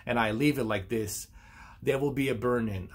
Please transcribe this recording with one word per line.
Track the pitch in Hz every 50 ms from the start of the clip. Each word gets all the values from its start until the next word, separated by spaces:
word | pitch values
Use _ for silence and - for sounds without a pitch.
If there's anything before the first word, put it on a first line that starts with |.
| -
and | 123 117
I | 117 110 107
leave | 107 113 147 151 143
it | 135 117
like | 110 107 101 92
this, | 95 117 110 107 101 - - - - - - - - - - - - - - -
there | 131 135
will | 135 147 143 127
be | 139 135 131
a | 120
burn-in. | 107 120 123 123 120 113 107 98 92 90 -